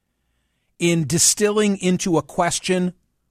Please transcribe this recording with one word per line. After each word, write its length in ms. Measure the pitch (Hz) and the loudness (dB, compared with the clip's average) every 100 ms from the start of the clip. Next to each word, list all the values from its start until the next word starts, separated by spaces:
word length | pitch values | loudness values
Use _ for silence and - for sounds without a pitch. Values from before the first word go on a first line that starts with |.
| _ _ _ _ _ _ _ _ | _ _ _ _ _ _ _ _
in 280 | 170 170 143 | 0 0 0
distilling 720 | 165 - - 208 208 214 196 | 2 2 2 0 2 0 0
into 400 | 180 180 196 156 | 0 0 0 -2
a 40 | |
question 680 | - - 170 - - 185 180 - _ _ _ | -2 -2 -2 -2 -2 -2 -2 -6 _ _ _